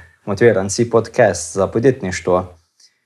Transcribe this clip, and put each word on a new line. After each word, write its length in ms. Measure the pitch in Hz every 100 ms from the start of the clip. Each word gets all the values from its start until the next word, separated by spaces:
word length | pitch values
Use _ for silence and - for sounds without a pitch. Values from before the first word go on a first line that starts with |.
| - _ -
Motiviran 440 | 98 120 95 98
si 200 | - 117
podcast 640 | 117 113 - 110 98 -
za 140 | 95 90
podjetništvo. 880 | 117 131 127 92 90 - 90 92 - _ _ _ _